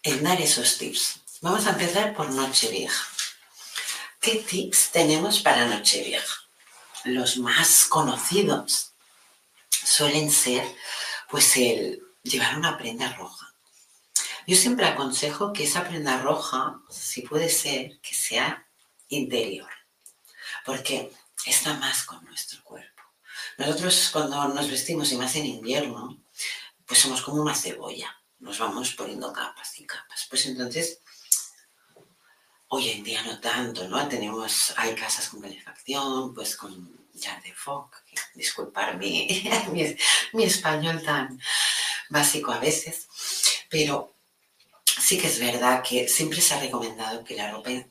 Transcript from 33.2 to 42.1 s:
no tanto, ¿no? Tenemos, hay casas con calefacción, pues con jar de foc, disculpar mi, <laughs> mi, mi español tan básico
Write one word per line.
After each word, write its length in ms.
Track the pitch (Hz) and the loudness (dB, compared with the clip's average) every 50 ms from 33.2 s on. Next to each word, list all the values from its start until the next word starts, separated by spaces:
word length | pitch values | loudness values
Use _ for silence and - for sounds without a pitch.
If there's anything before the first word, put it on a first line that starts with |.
no 180 | - 113 - - | -6 -6 -8 -6
tanto, 480 | - - 123 123 123 - - - 92 92 | -4 -2 -2 -2 -2 -4 -6 -8 -8 -4
¿no? 200 | 98 131 143 147 | -2 -2 -2 0
Tenemos, 640 | 127 113 104 107 110 113 113 110 - - - - - | -2 -4 -4 -4 -6 -6 -4 -2 0 2 2 0 0
hay 180 | - 117 113 113 | 0 -2 -2 -2
casas 340 | 110 - - - - - - | -2 -2 -2 -2 -2 -4 -8
con 120 | - 107 | -8 -12
calefacción, 920 | 104 98 95 - - - - - - - 135 139 139 135 131 127 131 123 - | -16 -16 -16 -16 -18 -20 -20 -18 -8 -4 -4 -2 -2 -2 -2 -2 -4 -6 -8
pues 220 | - - - - | -8 -6 -6 -6
con 520 | - - 98 92 90 87 85 - - _ _ _ - | -6 -10 -16 -14 -16 -18 -20 -20 -20 _ _ _ -12
jar 220 | - - - - | -10 -10 -10 -10
de 100 | - - | -12 -16
foc, 440 | - - - - 139 - - - - - _ _ - - - - _ | -14 -12 -8 -8 -8 -8 -8 -14 -20 -20 _ _ -10 -10 -10 -10 _
disculpar 600 | - - - - - - - - 196 208 - - | -4 -4 -4 -2 -4 -8 -8 -4 -4 -4 -2 -4
mi, 460 | 180 196 - - - - - 185 190 202 214 226 | -4 -4 -2 0 0 0 2 0 0 2 0 0
<laughs> 180 | 226 - - | 0 0 -2
mi, 240 | - 175 156 147 147 - - - - - - - | 0 0 0 0 0 2 4 4 4 4 2 0
mi 120 | - 226 226 | 2 2 4
español 580 | 185 - - - 156 151 151 151 165 165 156 | 4 4 2 2 0 0 2 0 0 0 -2
tan 380 | - 151 147 143 131 131 127 - - - - - - - - - - - - - - | 0 0 0 0 -2 -4 -8 -10 -4 -2 0 2 2 2 2 0 0 -2 -2 -4 -6
básico 440 | - | 0